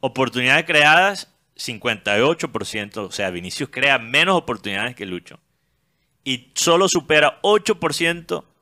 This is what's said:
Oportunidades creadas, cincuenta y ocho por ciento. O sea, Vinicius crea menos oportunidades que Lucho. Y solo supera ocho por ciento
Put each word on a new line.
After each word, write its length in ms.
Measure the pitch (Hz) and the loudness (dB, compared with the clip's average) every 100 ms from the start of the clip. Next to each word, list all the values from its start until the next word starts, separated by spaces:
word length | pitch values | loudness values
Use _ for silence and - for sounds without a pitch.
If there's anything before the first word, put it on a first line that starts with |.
Oportunidades 640 | 135 123 131 117 127 143 160 | -4 -2 -2 0 2 2 4
creadas, 680 | 156 147 160 190 190 - _ _ _ | 4 6 6 4 -2 -12 _ _ _
cincuenta 600 | - 113 120 107 104 104 | -12 -6 -6 -4 0 2
y 40 | |
ocho 300 | 131 170 151 | 2 0 -4
por 140 | 113 101 | -8 -8
ciento. 400 | 110 104 110 98 | -8 -8 -10 -10
O 60 | |
sea, 180 | - 98 | -6 -6
Vinicius 400 | 90 90 - 139 | -6 -10 -10 -10
crea 300 | - 139 135 | -2 0 0
menos 360 | 113 135 170 185 | 0 0 2 0
oportunidades 600 | - 113 104 98 113 123 | -2 -8 -6 -6 -6 -8
que 100 | 98 | -10
Lucho. 340 | 90 - - _ _ _ _ _ _ _ _ - | -10 -12 -20 _ _ _ _ _ _ _ _ -8
Y 260 | 127 _ - | -8 _ -4
solo 340 | - 170 190 | 2 4 4
supera 500 | 175 139 156 147 - | 0 2 2 2 0
ocho 380 | 196 208 202 202 | 0 0 0 -2
por 140 | 165 | -2
ciento 580 | 147 170 170 165 170 - _ | -2 -4 -4 -6 -8 -8 _